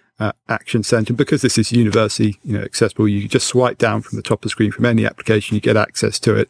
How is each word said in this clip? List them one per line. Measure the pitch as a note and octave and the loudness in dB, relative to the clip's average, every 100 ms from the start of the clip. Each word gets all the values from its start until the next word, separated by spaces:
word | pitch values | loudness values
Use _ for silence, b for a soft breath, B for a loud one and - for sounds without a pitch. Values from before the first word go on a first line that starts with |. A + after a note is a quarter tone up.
| b b | b b
uh, | G#2+ - - | -6 -6 -6
Action | A2+ - A#2 | -6 -4 -4
Center. | G#2 A#2 G#2 | 0 0 0
Because | A#2+ - - | -2 0 0
this | B2 - | 2 0
is | G#2+ | 2
universally, | A#2+ A2 A2 A2 - A2 G2 | 2 2 2 0 0 -2 -2
you | D#3+ G#2 | -6 -6
know, | |
accessible, | - - A2+ - G#2+ | -4 0 0 2 0
you | G2+ G#2 | 0 0
just | B2+ - | -2 0
swipe | B2 B2 - | 0 0 2
down | A#2 G#2+ | 0 0
from | - A2 | -4 -8
the | |
top | - A2+ | -4 -4
of | |
the | G#2+ | -4
screen | - G#2+ | -2 -2
from | - A#2+ | 0 0
any | A2+ G#2+ | 2 0
application, | - - G#2+ - G#2 | -2 0 0 0 -2
you | |
get | A#2+ A2 | 2 2
access | - - G#2+ - | 0 -2 -4 -2
to | - | 0
it. | G#2 | 0